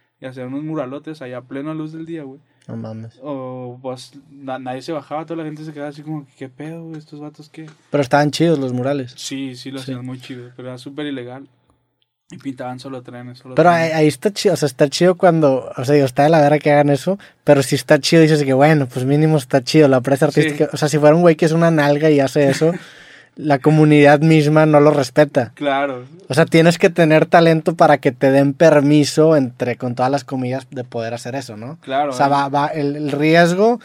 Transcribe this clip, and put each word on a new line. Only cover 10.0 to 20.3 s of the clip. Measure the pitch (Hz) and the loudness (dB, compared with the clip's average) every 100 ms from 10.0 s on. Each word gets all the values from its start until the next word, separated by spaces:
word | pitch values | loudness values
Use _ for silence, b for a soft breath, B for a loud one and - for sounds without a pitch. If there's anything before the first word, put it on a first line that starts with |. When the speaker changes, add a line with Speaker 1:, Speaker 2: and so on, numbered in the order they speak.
| 127 | -12
Speaker 1:
muy | 127 | -16
chido, | - 123 120 123 | -16 -18 -18 -18
pero | 123 | -16
era | 123 | -16
súper | 139 139 147 | -16 -12 -10
ilegal. | 135 120 131 135 _ _ _ _ _ _ _ _ | -10 -12 -16 -20 _ _ _ _ _ _ _ _
Y | - | -16
pintaban | 139 127 127 127 | -14 -12 -12 -12
solo | 139 131 | -14 -16
trenes, | 123 123 123 123 | -16 -18 -18 -20
solo | 131 131 | -6 2
Speaker 2:
Pero | 170 | 2
Speaker 1:
trenes. | 170 165 | 2 0
Speaker 2:
ahí, | 160 | 0
ahí | 151 | 0
está | - 214 | 0 -6
chido, | 202 208 | -2 -2
o | 160 | 0
sea, | 143 | -2
está | - 147 | 0 -2
chido | - 175 180 | 2 0 2
cuando, | 185 165 147 131 - - | 2 4 2 0 -4 -8
o | |
sea, | 123 | 0
digo, | 147 139 | 2 2
está | 127 | 0
de | 147 | 2
la | 165 | 4
verga | 143 151 | 2 2
que | 151 | 2
hagan | 147 143 | 2 2
eso, | 135 180 202 b b | 0 -2 -6 b b
pero | - 139 | 2 2
si | 131 | 2
está | 139 - 151 | -2 2 0
chido, | - 165 | 4 4
dices | 156 156 | 4 2
que, | 135 | 0
bueno, | 131 147 156 127 | 2 4 2 0
pues | 127 | -4
mínimo | 131 147 156 156 | -2 2 2 0
está | - 139 | 0 -2
chido, | 127 156 143 | 2 4 4
la | 131 | 4
presa | 131 135 151 | 0 0 0